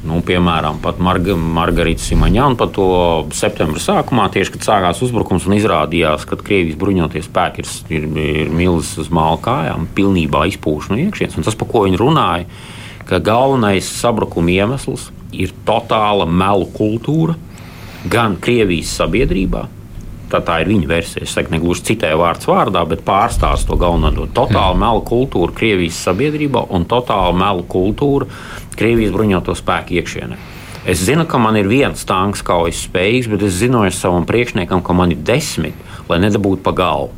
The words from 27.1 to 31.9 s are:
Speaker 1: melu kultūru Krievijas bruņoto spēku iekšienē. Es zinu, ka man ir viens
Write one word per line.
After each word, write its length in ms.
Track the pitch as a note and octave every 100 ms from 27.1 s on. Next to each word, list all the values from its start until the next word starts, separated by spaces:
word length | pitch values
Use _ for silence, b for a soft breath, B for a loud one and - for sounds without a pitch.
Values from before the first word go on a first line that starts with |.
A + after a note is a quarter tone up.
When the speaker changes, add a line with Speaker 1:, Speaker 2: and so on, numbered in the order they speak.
| G#2+ F2+ F2+
Speaker 1:
melu 240 | G2 F#2
kultūru 640 | F2 F#2+ F#2+ A2 C#3+ C#3 C3 B B B B
Krievijas 380 | - G#2+ A#2 G#2+
bruņoto 400 | F#2 G#2+ F#2 E2+
spēku 400 | F#2 - F2 - F2
iekšienē. 360 | E2 - - A#1+ B B B B -
Es 140 | F2+ F#2
zinu, 220 | D3+ D#3+
ka 80 | C#3
man 180 | A2 A2
ir 120 | G2
viens 320 | B2+ A#2+